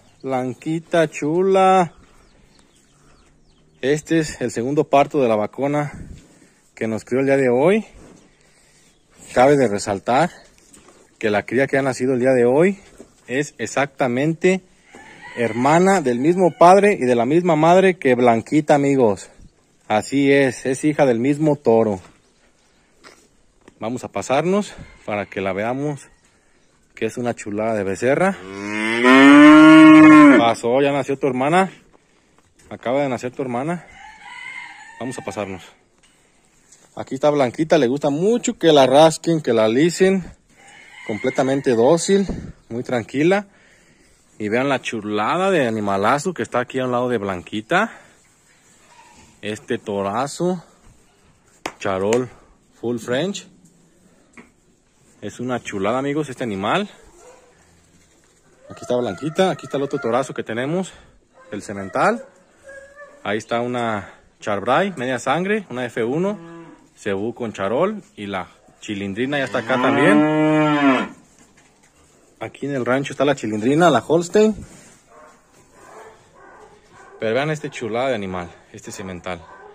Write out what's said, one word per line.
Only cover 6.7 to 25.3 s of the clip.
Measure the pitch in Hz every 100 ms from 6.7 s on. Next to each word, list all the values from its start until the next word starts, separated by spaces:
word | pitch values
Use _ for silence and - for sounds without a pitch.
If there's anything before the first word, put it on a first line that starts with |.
| -
que | 110
nos | 107 -
crió | 127
el | 139
día | 139
de | 127
hoy. | 123 160 220 - - - - _ _ _ _ _ _ _ _ _ _ -
Cabe | 123 131 147
de | 117
resaltar | 101 110 98 - 127 175 - - _ _ - _ _ _ -
que | 110
la | 104 -
cría | 117 135
que | 139
ha |
nacido | 135 123 127
el | 127
día | 131
de | 127 120
hoy | 139 190 196 - - - _ -
es | 131 147 -
exactamente | 110 131 139 - 131 123 156 160 185 190 _ _ _ - - - - -
hermana | 117 113 135 165 190 196
del | 131 120
mismo | 147 180 175 -
padre | 175 196 202
y | 202 127
de | 117
la | 117
misma | 165 175 151
madre | 165 185 185 175
que | 135 120
Blanquita, | 123 113 - 151 151 147
amigos. | 139 135 113 95 - - - _ _ _ -
Así | 107 - 139 139
es, | 139 135 - 127
es | 135 151
hija | 147 139
del | 113
mismo | 131 147 156 143
toro. | - 113 107 95 - _ _ _ _ _ _ _ _ _ - _ _ _ _ _ - -
Vamos | 110 123
a | 107
pasarnos | 101 - 135 170 202 202 - - - -
para | 104
que | 95